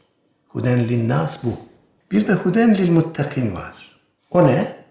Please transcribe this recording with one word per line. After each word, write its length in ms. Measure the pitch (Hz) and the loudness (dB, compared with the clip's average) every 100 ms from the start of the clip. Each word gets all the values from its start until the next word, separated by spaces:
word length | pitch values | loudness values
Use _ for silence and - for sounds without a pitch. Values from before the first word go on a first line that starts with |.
| _ _ _ _ _ | _ _ _ _ _
Huden 400 | 123 120 123 117 | -6 -2 0 0
linnas 560 | 120 113 139 156 - | -2 -2 -2 -4 -6
bu. 120 | 120 - - _ _ _ _ | -6 -6 -10 _ _ _ _
Bir 160 | 202 214 | -2 0
de 40 | |
huden 420 | 190 180 208 233 | 0 0 2 4
lil 160 | 196 180 | 4 4
muttakin 640 | 165 - - 135 - 113 | 2 0 -4 -6 -4 -4
var. 460 | 87 78 - - _ _ _ _ | -6 -12 -18 -20 _ _ _ _
O 160 | 180 151 | 2 4
ne? 300 | 127 233 - - | 4 -2 -8 -20